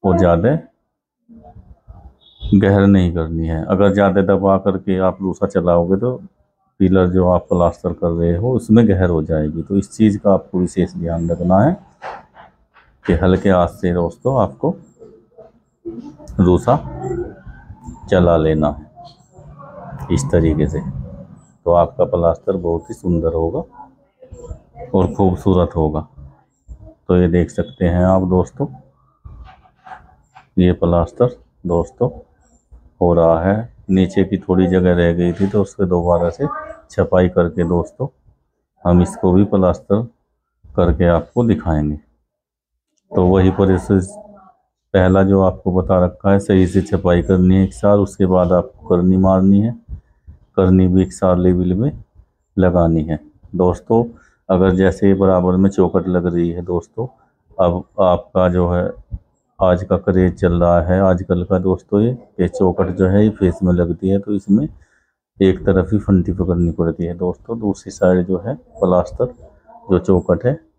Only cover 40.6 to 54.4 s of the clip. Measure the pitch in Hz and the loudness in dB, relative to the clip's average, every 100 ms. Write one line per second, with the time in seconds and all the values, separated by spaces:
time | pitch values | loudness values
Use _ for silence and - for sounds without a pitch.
40.6 | - - 87 80 87 85 - - 113 87 | -8 -2 0 2 2 2 0 -4 0 -2
41.6 | 87 78 76 73 _ _ _ _ _ _ | -2 -2 -2 -6 _ _ _ _ _ _
42.6 | _ _ _ _ _ - 90 95 95 92 | _ _ _ _ _ 0 2 4 2 2
43.6 | 98 92 - 98 90 - - - - _ | 0 0 0 -2 -2 -14 -20 -20 -20 _
44.6 | _ _ _ 95 92 95 95 98 95 92 | _ _ _ 2 4 4 4 4 2 0
45.6 | 98 90 90 92 90 - 98 98 98 95 | -4 -2 0 0 0 -2 0 0 2 2
46.6 | 90 98 90 90 90 87 87 92 92 95 | 2 0 -2 -2 0 0 2 2 4 4
47.6 | 95 - 101 101 98 - 92 92 90 90 | 0 0 2 2 0 -2 0 2 2 0
48.6 | 85 - - 90 90 92 95 95 95 101 | -2 -12 -2 0 2 2 2 2 4 2
49.6 | 110 117 _ - _ _ - - _ - | 0 -6 _ -18 _ _ -20 -20 _ 0
50.6 | 92 92 92 92 92 - 95 90 90 90 | 4 4 4 2 0 0 0 2 2 0
51.6 | 90 90 131 - - _ _ _ _ - | -2 -2 -4 -6 -20 _ _ _ _ 0
52.6 | 90 87 85 82 76 78 - _ - 87 | 2 2 2 0 -2 -6 -8 _ -14 -2
53.6 | 90 - - 117 117 - _ _ | 0 0 -2 -2 -2 -10 _ _